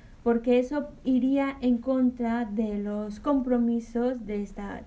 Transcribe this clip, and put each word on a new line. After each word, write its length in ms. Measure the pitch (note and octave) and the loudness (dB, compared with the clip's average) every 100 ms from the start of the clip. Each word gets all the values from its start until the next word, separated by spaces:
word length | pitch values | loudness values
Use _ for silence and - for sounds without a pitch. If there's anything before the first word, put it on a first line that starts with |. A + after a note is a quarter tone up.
| - - | -20 -6
porque 380 | A#3+ A#3 A#3+ B3 | 0 0 4 4
eso 300 | B3+ D4 C#4+ - | 4 -2 -6 -6
iría 540 | - B3+ B3+ C#4 C#4 C4+ | 0 2 4 2 0 0
en 160 | B3 A#3+ | 0 0
contra 680 | B3+ C4 B3+ B3 A#3 A#3 A3+ | 2 2 2 2 -2 0 -2
de 320 | G#3 A3 G#3 | -2 -2 -2
los 420 | G3+ G#3 G#3+ G#3 | -4 -4 -6 -6
compromisos 1080 | D4 C#4 B3 B3 A#3 A#3 A3+ A#3 B3 B3+ G#3 | 0 0 2 2 2 0 -2 -2 -2 -2 -4
de 160 | G#3 | -6
esta, 400 | G3+ - G3+ F#3+ | -6 -8 -10 -10